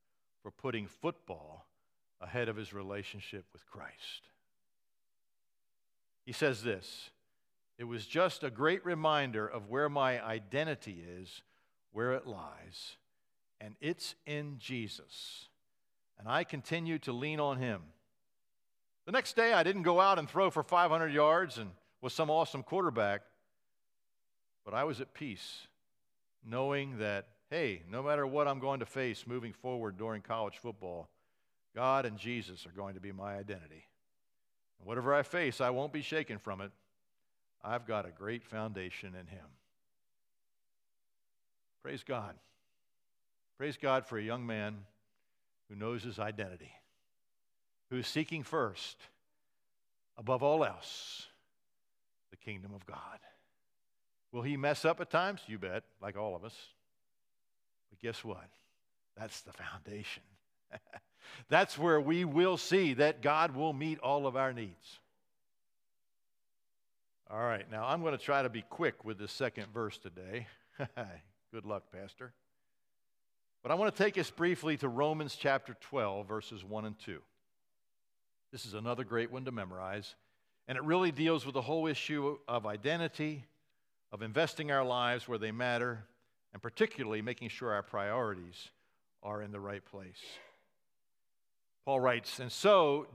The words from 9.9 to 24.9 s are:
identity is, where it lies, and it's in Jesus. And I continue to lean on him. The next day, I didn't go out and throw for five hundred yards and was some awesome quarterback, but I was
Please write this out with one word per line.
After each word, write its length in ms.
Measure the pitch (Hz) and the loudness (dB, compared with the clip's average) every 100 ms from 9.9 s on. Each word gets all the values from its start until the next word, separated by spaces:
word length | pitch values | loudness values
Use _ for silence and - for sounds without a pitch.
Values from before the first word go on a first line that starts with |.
| 143 131 123 | 4 2 2
identity 800 | 110 110 101 131 160 139 - 90 | -2 -4 -2 -2 0 -2 -8 -12
is, 400 | 85 90 92 - - _ _ _ _ | -12 -12 -14 -16 -20 _ _ _ _
where 220 | 104 120 | -2 0
it 120 | 127 131 | 0 -2
lies, 720 | 98 78 - 87 87 - - _ _ _ _ _ _ | -10 -12 -14 -18 -14 -16 -16 _ _ _ _ _ _
and 160 | 107 107 | -16 -6
it's 340 | 147 175 - - - | -6 -4 -8 -12 -8
in 340 | 147 147 139 | -6 -6 -10
Jesus. 880 | - 127 107 - 71 - - - - _ _ _ _ _ _ - | -6 -6 -6 -8 -14 -14 -12 -14 -18 _ _ _ _ _ _ -12
And 100 | 104 | 0
I 180 | 139 175 | 0 0
continue 540 | 147 - 165 165 160 | -4 -2 -2 0 -2
to 120 | - | -2
lean 280 | 120 147 156 | -4 -2 0
on 160 | 147 127 | 0 0
him. 360 | 127 101 78 - _ _ _ _ _ _ _ _ _ _ - | 0 -2 -6 -20 _ _ _ _ _ _ _ _ _ _ 0
The 60 | |
next 240 | 240 - - | 2 4 6
day, 160 | 226 | 8
I 100 | 208 | 8
didn't 200 | 165 196 | 8 6
go 160 | 170 175 | 6 8
out 200 | 196 185 | 10 8
and 100 | 147 | 4
throw 200 | 170 190 | 4 4
for 140 | 156 | 4
five 260 | 143 175 175 | 4 6 8
hundred 220 | 165 160 | 6 4
yards 460 | 147 151 165 180 117 | 6 8 8 4 -4
and 140 | 104 90 _ _ | -8 -10 _ _
was 140 | 127 | -6
some 160 | - 156 | 0 4
awesome 320 | 156 156 139 | 4 4 0
quarterback, 600 | - 180 180 113 101 101 - _ _ _ _ _ _ _ _ _ _ _ _ _ | -2 2 2 4 2 2 -4 _ _ _ _ _ _ _ _ _ _ _ _ _
but 100 | 104 110 | -4 0
I 80 | |
was 180 | 151 | 0